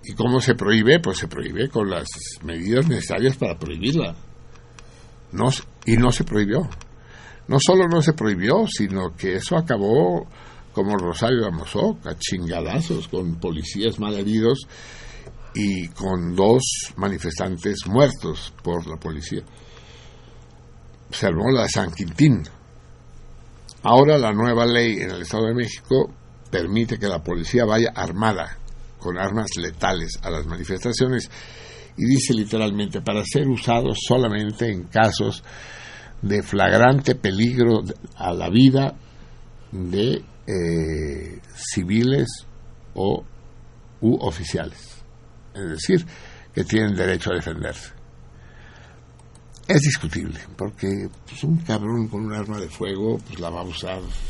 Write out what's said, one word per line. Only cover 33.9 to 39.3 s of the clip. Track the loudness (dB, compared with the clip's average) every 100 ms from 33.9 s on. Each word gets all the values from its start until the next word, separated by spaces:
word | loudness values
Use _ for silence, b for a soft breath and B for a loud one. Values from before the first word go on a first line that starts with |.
solamente | -4 2 2 2 0 -4 -2 -2
en | -2
casos | -2 4 4 4 -2 -4 B B B B B B B -8
de | 0 0
flagrante | 0 2 4 8 6 6 2
peligro | 0 0 2 2 4 4 2 -2 -10 -14 -8
a | -4
la | -4 2
vida | 8 8 8 0 -4 b b b